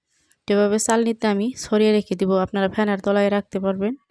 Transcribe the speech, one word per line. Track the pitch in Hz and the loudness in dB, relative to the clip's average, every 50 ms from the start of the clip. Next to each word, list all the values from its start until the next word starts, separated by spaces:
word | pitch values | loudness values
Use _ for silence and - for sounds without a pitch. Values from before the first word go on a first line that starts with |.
| _ _ _ _ _ _ _ _ | _ _ _ _ _ _ _ _
তো | _ - | _ 0
এভাবে | 208 202 208 202 208 220 | 2 2 2 2 2 0
চালনিতে | - - 226 226 233 226 226 226 - 214 | 0 0 0 2 0 0 -2 -2 -2 0
আমি | 202 196 208 247 254 - | 0 0 -2 -4 -6 -8
ছড়িয়ে | - - 220 214 214 214 | -6 -2 0 2 2 4
রেখে | 214 214 208 - 185 | 2 2 0 -2 -4
দিব। | 175 196 185 190 185 185 | -2 0 2 2 2 0
আপনারা | 185 - 196 196 190 | 0 -2 -2 -2 -2
ফ্যানের | 196 - 214 208 202 190 | 0 -2 -2 0 -2 -2
তলায় | - 202 202 202 202 202 | 0 0 0 2 2 2
রাখতে | 202 202 202 _ - 190 | 0 -2 -2 _ -6 -4
পারবেন | 190 196 190 190 196 214 269 - _ - | -2 -2 -2 -2 -4 -4 -4 -6 _ -20